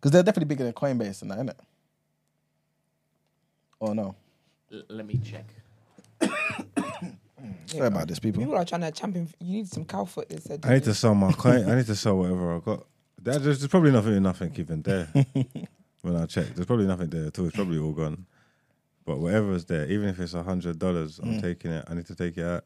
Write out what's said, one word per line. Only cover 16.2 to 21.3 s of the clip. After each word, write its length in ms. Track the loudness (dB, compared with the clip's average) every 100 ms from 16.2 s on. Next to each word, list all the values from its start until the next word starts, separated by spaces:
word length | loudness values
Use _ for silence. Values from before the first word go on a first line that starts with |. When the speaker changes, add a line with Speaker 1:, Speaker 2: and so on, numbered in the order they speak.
| 0
Speaker 4:
check, 260 | -2 -2
there's 140 | -4 0
probably 180 | 2 2
nothing 240 | 0 -2
there 160 | -4 -6
at 140 | -2
all. 80 | -4
It's 80 | -2
probably 240 | -2 0
all 120 | -2
gone. 360 | -2 -4 -6 -12 _ _ _ _ _ _ _ -8
But 100 | -4
whatever's 480 | 2 2 2 -2 -2
there, 220 | -4 0
even 200 | -2 -2
if 100 | -4
it's 160 | -6 -6
a 80 |
hundred 340 | -4 -4 -4 -4
dollars, 400 | -2 -2 -4 -6
I'm 220 | -4